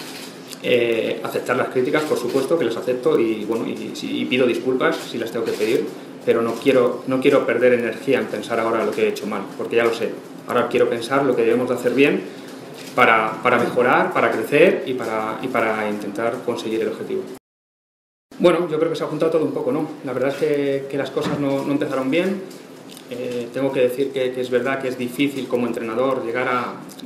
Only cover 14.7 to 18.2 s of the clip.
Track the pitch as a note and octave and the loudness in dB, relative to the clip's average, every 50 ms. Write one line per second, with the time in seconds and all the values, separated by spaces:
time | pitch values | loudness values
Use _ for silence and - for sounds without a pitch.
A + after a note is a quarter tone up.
14.7 | G#3 - - C#3 B2+ B2 A2+ A#2 A2 A2 A2 A2 A2 A2 C3 C3 B2+ A#2 A2+ A2 | 6 2 -2 -4 -4 -4 -4 -2 -2 -2 -2 -4 -4 -6 -4 -2 0 0 0 0
15.7 | A2 G#2+ G#2+ G#2+ G#2 G#2 G#2+ G2+ G#2 - A#2 A#2 A#2+ B2+ - - A#2 A2 - A2 | 0 0 -2 -2 -2 -4 -6 -6 -4 -2 -2 -2 -2 -2 -4 -4 -4 -4 -4 -4
16.7 | A2 A2 G#2+ - - - - - B2+ - - - - - - _ _ _ _ _ | -2 -2 -2 -2 -4 -6 -6 -6 -6 -6 -6 -8 -12 -16 -20 _ _ _ _ _
17.7 | _ _ _ _ _ _ _ _ _ _ | _ _ _ _ _ _ _ _ _ _